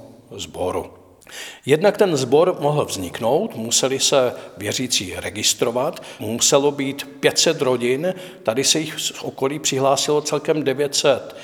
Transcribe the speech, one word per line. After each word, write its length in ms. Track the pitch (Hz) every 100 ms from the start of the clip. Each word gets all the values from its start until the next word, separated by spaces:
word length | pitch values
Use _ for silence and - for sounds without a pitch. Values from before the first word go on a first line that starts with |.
| - - -
sboru. 680 | 101 85 - 92 92 - - - - - - - - 120
Jednak 320 | 202 208 -
ten 200 | 202 143
sbor 400 | 127 127 180 165
mohl 260 | 147 147 107
vzniknout, 680 | 98 87 - 113 110 220 120
museli 440 | 113 - 131 131
se 340 | - 143 123 - - -
věřící 560 | 101 113 123 - 90 90
registrovat, 840 | 90 98 - - 123 123 147 175 - -
muselo 520 | 110 120 - 143 143
být 360 | 143 135 139 - -
pět 180 | 147 -
set 240 | 175 147
rodin, 520 | 127 123 120 131 180 185 - -
tady 200 | - 117
se 160 | 131 156
jich 200 | 156 -
z 120 | -
okolí 480 | - - - 135 151
přihlásilo 640 | 156 135 135 135 - 151
celkem 420 | 147 147 156 156
devět 320 | 135 131 143 -
set, 400 | 147 117 - -